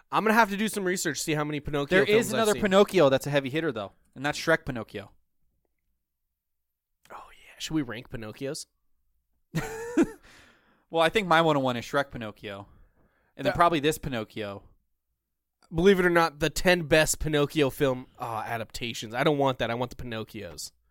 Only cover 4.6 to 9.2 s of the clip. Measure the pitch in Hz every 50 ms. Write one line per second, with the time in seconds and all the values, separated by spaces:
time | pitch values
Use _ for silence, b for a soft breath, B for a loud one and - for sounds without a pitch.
4.6 | - - 131 117 107 - - 104 98 - _ _ _ _ _ _ _ _ _ _
5.6 | _ _ _ _ _ _ _ _ _ _ _ _ _ _ _ _ _ _ _ _
6.6 | _ _ _ _ _ _ _ _ _ - - - - - - - - - - -
7.6 | - - 156 160 147 120 110 113 127 - - - 110 107 107 - 139 135 147 -
8.6 | - _ _ _ _ _ _ _ _ _ _ _